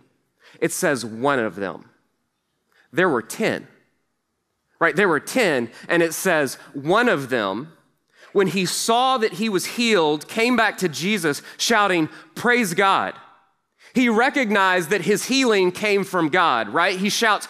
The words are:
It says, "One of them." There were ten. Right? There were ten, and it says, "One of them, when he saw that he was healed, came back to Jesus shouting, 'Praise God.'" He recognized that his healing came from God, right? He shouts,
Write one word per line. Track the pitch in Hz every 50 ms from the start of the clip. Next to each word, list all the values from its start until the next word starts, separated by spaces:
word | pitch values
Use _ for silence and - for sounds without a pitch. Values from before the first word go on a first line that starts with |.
| _ _ _ _ _ _ _ _ _ - - -
It | - 170
says, | - - 190 165 143 117 113
"One | 110 110 113 127 143 139 127
of | 110 107 87
them." | 101 98 90 80 - - - _ _ _ _ _ _ _ _ _ _ _ _ _ _ _ _ _ _ _ _
There | 123 147 185 180
were | 139 113
ten. | - - - - 220 165 104 67 - - _ _ _ _ _ _ _ _ _ _ _ _ _ _ _ _ _ _ _ _ _ -
Right? | 165 160 147
There | 175 208
were | 165 156 135
ten, | - - - 254 226 175 143 123 117 113 - - -
and | - - 170
it | 170 165 156
says, | - - 190 170 156 143 123 - - - - -
"One | 139 131 156 185 226 247 240
of | 185 143 135 113
them, | 131 120 104 95 95 113 151 160 - _ _ _ _ _ _ _ _ _ - - -
when | 202 202
he | 175 151 196 185
saw | 151 - - - - 226 240 262 262 262
that | 247 220 - 170
he | 156 226 220
was | 196 170 -
healed, | - - 233 240 226 214 180 160 151 151 151 -
came | - - 226 226 247 247
back | 226 220 202 - -
to | 185 175
Jesus | 139 123 160 196 220 196 160 151 139 - - - -
shouting, | - - - 233 214 202 196 180 170 156 151 - - - - -
'Praise | - - 240 240 247 233 170 170
God.'" | 180 202 196 185 139 98 92 - - - - _ _ _ _ _ _ _ _ _ _ - - -
He | 247 254 240
recognized | 214 214 247 277 262 277 254 202 214 202 190 185 180 180 165 147
that | 214 190
his | 147 180 208 - -
healing | - 254 269 262 233 214 196 185 180
came | 180 - 214 208 202 202 185
from | - - 180 165 147
God, | 156 185 175 156 131 113 107 101
right? | 113 165 175 196 185
He | 185 196 208
shouts, | - - 233 220 202 175 - -